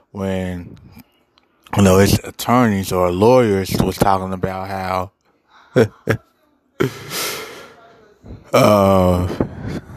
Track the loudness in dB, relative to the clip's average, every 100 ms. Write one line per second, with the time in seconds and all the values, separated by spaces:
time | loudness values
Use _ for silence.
0 | _ -8 -6 -4 -6 -8 -12 -18 -20 -20
1 | _ _ _ _ _ _ _ 2 4 6
2 | 4 2 -4 -10 0 2 2 0 -2 -2
3 | 0 2 4 4 4 0 -2 -4 -4 -2
4 | -2 -2 -2 -6 -8 -8 -10 -8 -6 -6
5 | -6 _ _ _ _ _ _ 2 2 0
6 | -6 -6 -6 _ _ _ _ _ -6 -6
7 | -12 -10 -8 -10 -14 -18 -20 -20 -20 _
8 | _ _ -20 -20 -4 2 4 4 4 4
9 | 4 2 -2 -4 -8 -8 -12 -12 -12